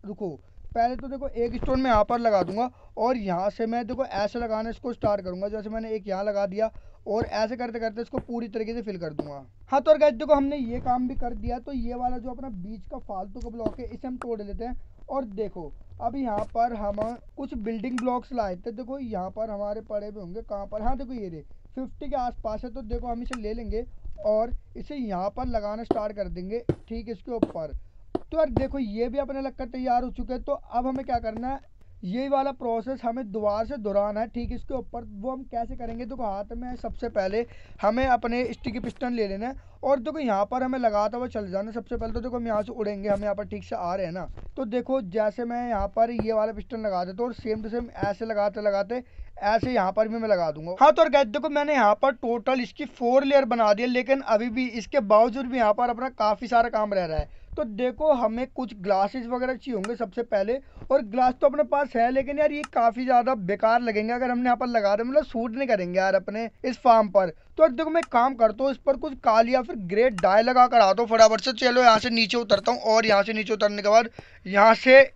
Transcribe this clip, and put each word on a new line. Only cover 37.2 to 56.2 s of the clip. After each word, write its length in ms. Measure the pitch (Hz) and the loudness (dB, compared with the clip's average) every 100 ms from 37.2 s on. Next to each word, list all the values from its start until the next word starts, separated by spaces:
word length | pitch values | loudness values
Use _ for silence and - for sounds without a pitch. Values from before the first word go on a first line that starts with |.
| 190 214 240 - - - | 0 -2 -4 -10 -18 0
हमें 240 | 202 226 262 | 0 2 2
अपने 360 | 240 240 240 240 | 2 2 -2 -2
स्टिकी 280 | 226 262 226 | -4 -8 -6
पिस्टन 320 | 247 - 247 | -8 -6 -4
ले 160 | 240 202 | -2 -2
लेना 180 | 196 233 | -4 -6
है 180 | 269 - - | -8 -16 -6
और 180 | - 277 | 0 0
देखो 180 | 240 302 | 0 -4
यहाँ 260 | 262 196 202 | 0 0 0
पर 160 | 254 | 0
हमें 160 | 254 262 | -2 0
लगाता 400 | 233 208 208 240 | 2 2 0 -2
हुआ 80 | 247 | -6
चल 220 | 226 202 | -6 -4
जाना। 220 | 190 214 | -4 -4
सबसे 240 | 226 - 233 | -8 -6 -6
पहले 160 | 226 | -4
तो 80 | 226 | -4
देखो 160 | 240 240 | -4 -4
हम 100 | 233 | -2
यहाँ 160 | 214 | -2
से 100 | 214 | -2
उड़ेंगे, 360 | 247 208 202 202 | -4 -4 -4 0
हम 140 | 202 | 0
यहाँ 120 | 208 | 0
पर 100 | 202 196 | -4 -6
ठीक 180 | 208 | -10
से 120 | 175 226 | -8 -6
आ 180 | 175 | -4
रहे 120 | 190 180 | -4 -4
हैं 60 | |
ना। 160 | 180 165 - - - | -6 -10 -10 -12 -8
तो 80 | 247 | -4
देखो 340 | 240 240 269 | -4 -2 -4
जैसे 420 | 190 202 214 233 | -2 0 0 -2
मैं 240 | 240 240 240 | -6 -4 -2
यहाँ 180 | 214 202 | -2 -2
पर 220 | - 226 | 2 2
ये 200 | 233 214 | 2 0
वाला 200 | 220 214 | 0 0
पिस्टन 280 | 208 - 226 | -4 -8 -6
लगा 240 | 214 185 | -2 -2
देता 180 | 180 190 | -4 -4
हूँ 80 | 240 | -6
और 60 | 226 | -4
same 280 | 220 220 | -6 -4
to 80 | 214 | -4
same 160 | 233 240 - | -6 -6 -4
ऐसे 200 | 202 196 | -4 -2
लगाते 380 | 226 214 208 208 | -2 0 0 0
लगाते 400 | 208 196 196 247 - - - - | 0 0 -2 -4 -8 -14 -14 -4
ऐसे 280 | 202 226 254 | 2 2 2
यहाँ 200 | 240 185 | 2 2
पर 160 | 190 220 | 2 0
भी 100 | 226 | 0
मैं 100 | 220 | 2
लगा 220 | 190 165 | 2 2
दूंगा। 240 | 147 165 185 | -2 -8 6
हाँ 120 | 285 | 8
तो 100 | 311 | 8
और 60 | 320 | 6
guys 160 | 277 269 | 6 4
देखो 200 | 277 311 | 0 0
मैंने 220 | 294 294 | 0 2
यहाँ 200 | 285 208 208 | 4 4 6
पर 160 | 269 | 2
total 460 | 262 233 233 247 254 | 2 -2 -2 0 -2
इसकी 240 | 240 - 294 | -2 -8 -12
four 320 | - 240 254 | -2 4 4
layer 200 | 277 277 262 | 6 4 4
बना 260 | 240 214 | 2 2
दी 100 | 208 | 2
है, 60 | 247 | 0
लेकिन 320 | 247 254 269 | 0 2 0
अभी 260 | 226 214 240 | 2 0 2
भी 160 | 226 254 | -2 -4
इसके 320 | 220 - 285 | -4 -2 -2
बावजूद 440 | 202 214 240 233 254 | 6 6 6 2 -4
भी 120 | 254 | 2
यहाँ 160 | 214 | 2
पर 160 | 208 240 | 4 0
अपना 180 | 233 254 | -2 -6
काफ़ी 380 | 254 | -2